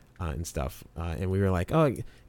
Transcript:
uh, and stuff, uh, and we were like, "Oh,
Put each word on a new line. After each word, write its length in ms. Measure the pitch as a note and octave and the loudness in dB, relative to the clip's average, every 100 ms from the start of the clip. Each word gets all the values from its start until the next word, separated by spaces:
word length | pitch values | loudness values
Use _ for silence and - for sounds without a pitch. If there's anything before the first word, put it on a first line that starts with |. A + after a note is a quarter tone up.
| - - | -20 -8
uh, 60 | E2+ | -6
and 200 | C#2 E2+ | -4 -4
stuff, 360 | D#2 C2+ - - - | -4 -4 -6 -14 -8
uh, 180 | E2+ D2+ | -6 -2
and 100 | F#2 | 0
we 100 | F#2+ | 2
were 120 | G2 | 4
like, 200 | F2+ F2 | 2 2
"Oh, 240 | D#3 D3 F#2 - - | 4 4 2 -8 -12